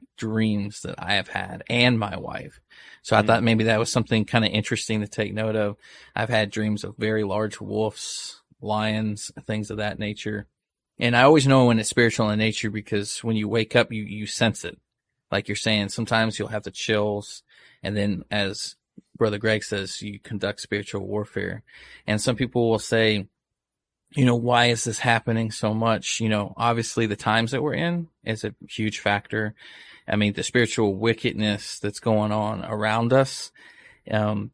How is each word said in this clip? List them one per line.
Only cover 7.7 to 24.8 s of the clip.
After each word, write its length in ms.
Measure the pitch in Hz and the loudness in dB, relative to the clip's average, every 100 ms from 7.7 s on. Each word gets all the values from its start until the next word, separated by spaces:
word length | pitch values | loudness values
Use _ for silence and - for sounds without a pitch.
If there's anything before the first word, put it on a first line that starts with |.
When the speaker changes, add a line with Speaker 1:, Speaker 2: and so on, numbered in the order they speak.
| 104 110 - - - - - _ - | -2 -2 -4 -12 -10 -12 -16 _ -12
Speaker 1:
lions, 720 | 104 107 107 107 107 104 - - - | -4 -2 0 0 -2 -4 -10 -14 -6
things 240 | 107 104 | -6 -4
of 60 | 107 | -4
that 200 | 104 98 | -6 -4
nature. 500 | 104 107 107 104 - _ _ _ _ - | -6 -6 -6 -8 -10 _ _ _ _ -2
And 160 | 120 120 | 2 6
I 80 | |
always 240 | 135 156 135 | 8 8 6
know 180 | 135 123 | 6 8
when 140 | 113 | 4
it's 100 | 107 | 2
spiritual 400 | - 117 - 107 | 4 4 4 0
in 80 | 107 | 2
nature 300 | 110 - 110 | 0 0 -4
because 540 | 104 - 104 101 - | -6 -4 -4 -4 -6
when 140 | 113 110 | -2 -2
you 100 | 104 | 0
wake 280 | 113 110 120 | 0 2 2
up, 180 | 113 | 2
you, 100 | 110 | -2
you 220 | 104 104 107 | -8 -8 -8
sense 400 | - 113 - 87 | 0 2 0 -8
it. 120 | - _ _ _ _ - | -14 _ _ _ _ -4
Like 160 | 101 101 | -4 -2
you're 80 | 104 | -4
saying, 340 | 113 107 98 | 0 0 0
sometimes 480 | - 113 113 113 107 | -4 0 2 2 -2
you'll 120 | 101 | -6
have 140 | 107 | -6
the 80 | 95 | -8
chills. 720 | - - 107 104 104 - - _ _ - _ | -8 -2 0 0 -2 -8 -18 _ _ -20 _
And 140 | - 104 | -6 -2
then 300 | 104 92 - | -2 -2 -4
as 460 | 104 98 107 - - _ - _ - | -2 -2 -4 -12 -14 _ -20 _ -2
Brother 220 | 113 104 | 0 2
Greg 260 | 110 107 | 0 0
says, 380 | - 101 95 - | 0 -6 -6 -8
you 180 | 104 101 | -10 -12
conduct 400 | - 104 101 101 | -10 -6 -4 -6
spiritual 460 | - 101 101 101 98 | -6 -6 -4 -8 -6
warfare. 560 | 104 104 - 92 110 - - - - - | -6 -6 -6 -6 -8 -14 -20 -20 -12 -4
And 140 | 104 | -2
some 160 | 131 107 | 0 -2
people 340 | 123 123 117 | 0 0 2
will 100 | 110 | 2
say, 480 | - 117 110 104 98 _ _ _ _ _ _ _ _ - | 2 2 4 2 -4 _ _ _ _ _ _ _ _ 2
you 100 | 127 | 4
know, 100 | 120 | 4
"Why 300 | 120 120 120 | 4 4 4
is 140 | 113 | 2